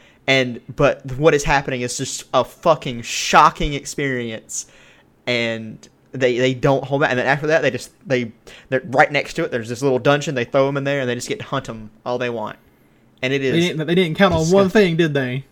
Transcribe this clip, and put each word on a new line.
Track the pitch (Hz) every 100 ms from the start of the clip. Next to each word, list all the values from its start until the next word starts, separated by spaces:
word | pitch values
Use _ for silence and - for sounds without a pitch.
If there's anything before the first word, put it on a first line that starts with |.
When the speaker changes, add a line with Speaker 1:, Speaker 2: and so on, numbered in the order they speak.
| _ _ -
Speaker 1:
And, | 135 127 113 -
but | - 139 - 131 131
what | 160
is | 147
happening | 151 139 139 127
is | 123 -
just | 131 - -
a | 135 123
fucking | - 170 151 147 120
shocking | - - - 180 156 - 156
experience. | 143 - - 139 123 117 110 - - - - - _ _ _ -
And | 120 117 113 110 - - _ _
they, | 131 127 123
they | 131
don't | 123 143 139 131
hold | 139
back. | 147
And | 123
then | 120
after | 143 151
that, | 156
they | 135
just, | 120 - _ 175
they, | 127 113 - - - -
they're | 131 101
right | 139 147
next | 143 -
to | -
it. | 170
There's | 120 110
this | 113
little | 139 127
dungeon. | 143 147 156
They | 127 117
throw | 139 135
'em | 143
in | 139
there, | 143
and | 123
they | 120
just | -
get | 113
to | -
hunt | 135 131
'em | 113 107 _ 123
all | 123
they | 123
want. | 117 104 - _ _ _ _ _ -
And | 131
it | 139
Speaker 2:
They | 131
Speaker 1:
is | 165 175
Speaker 2:
didn't, | 156 151
they | 175
didn't | 170 156
count | 196
on | 165
one | 160
Speaker 1:
disgusting. | 196 190
Speaker 2:
thing, | 220 185 165
did | 165
they? | 139 127 131 -